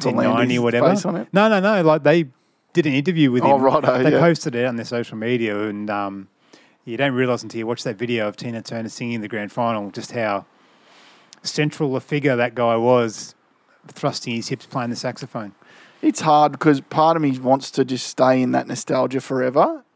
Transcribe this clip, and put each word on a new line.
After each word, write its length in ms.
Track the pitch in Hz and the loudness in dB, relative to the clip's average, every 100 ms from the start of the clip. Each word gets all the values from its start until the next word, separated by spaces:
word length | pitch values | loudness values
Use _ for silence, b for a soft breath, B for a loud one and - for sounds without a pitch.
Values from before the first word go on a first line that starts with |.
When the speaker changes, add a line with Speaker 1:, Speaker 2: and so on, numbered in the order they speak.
Speaker 1:
nineteen 120 | - 117 | -2 0
ninety 400 | 123 113 127 123 | 0 2 0 0
Speaker 2:
Volandi's 20 | |
Speaker 1:
or 20 | |
whatever? 260 | 120 120 131 | 0 2 2
Speaker 2:
face 160 | 202 - | 2 -2
on 100 | 170 | -6
it? 120 | - | -2
Speaker 1:
No, 160 | 185 220 | 2 4
no, 120 | 202 | 4
no. 240 | 196 208 | 2 2
Like, 200 | 160 156 | 4 4
they 220 | 147 170 143 _ _ _ _ | 4 2 0 _ _ _ _
did 120 | 175 151 | 0 0
an 80 | |
interview 380 | 135 147 165 139 | 0 0 4 4
with 120 | 123 | 4
Speaker 2:
Oh, 120 | 123 139 | 4 4
Speaker 1:
him. 60 | |
Speaker 2:
righto, 420 | 131 151 135 127 | 4 4 2 2
Speaker 1:
They 80 | 127 | 4
Speaker 2:
yeah. 80 | 135 | 4
Speaker 1:
posted 340 | 165 160 156 120 | 4 2 -2 -4
it 100 | 127 | -2
on 100 | 117 | -4
their 100 | 104 | -6
social 300 | 117 113 110 | -6 -6 -6
media, 400 | 113 123 113 104 107 | -2 -2 -2 -2 -4
and, 200 | 104 104 | -6 -6
um, 380 | 101 101 98 95 b b b b b - | -4 -6 -8 -16 b b b b b -12
you 120 | 117 | -4
don't 160 | 139 | -2
realise 300 | 127 127 117 | 0 0 -2
until 160 | 110 117 | -6 -8
you 80 | 113 | -6
watch 160 | 120 | -6
that 140 | 131 101 | -8 -6
video 300 | 120 117 104 | -4 -2 -4
of 80 | 104 | -6
Tina 260 | 123 113 | -10 -10
Turner 280 | - 113 113 | -10 -10 -10
singing 320 | - 120 117 | -8 -8 -6
the 60 | 104 | -6
grand 240 | 110 104 | -8 -8
final 380 | - 117 110 101 | -4 -4 -4 -8
just 200 | 113 - | -12 -10
how 340 | 120 110 101 - b b b b b b b b b | -4 -4 -4 -8 b b b b b b b b b
central 520 | - - 151 - 147 127 | -8 -4 -4 -2 -4 -4
a 40 | |
figure 340 | - 147 139 120 | -4 -2 0 0
that 200 | 123 120 | 0 0
guy 200 | 117 117 | 0 2
was, 600 | 117 127 113 104 - - _ _ _ _ - | 4 4 2 -4 -16 -20 _ _ _ _ -20
thrusting 480 | - 143 - - 117 | -6 -6 -4 -6 -6
his 140 | 110 | -6
hips, 160 | 131 - | -10 -8
playing 240 | 135 120 | -8 -6
the 60 | 117 | -6
saxophone. 580 | 127 110 135 123 104 - b b b b | -8 -8 -12 -12 -12 -16 b b b b
Speaker 2:
It's 200 | 311 226 | -2 0
hard 360 | 160 151 151 139 | 4 4 4 4
'cause 220 | 156 139 | 2 2
part 340 | - 165 156 165 | 0 2 2 4
of 60 | |
me 160 | 147 127 | 0 0
wants 320 | 127 135 131 | 2 2 0
to 140 | - 131 | -2 -2
just 220 | 127 - | -2 -6
stay 340 | - 127 131 | 2 4 4
in 100 | 127 | 2
that 160 | 123 - | -2 -4
nostalgia 540 | 127 - 131 127 131 | -8 -2 -2 -2 -4
forever. 640 | - 131 127 139 302 320 - | -4 -2 0 2 2 0 -12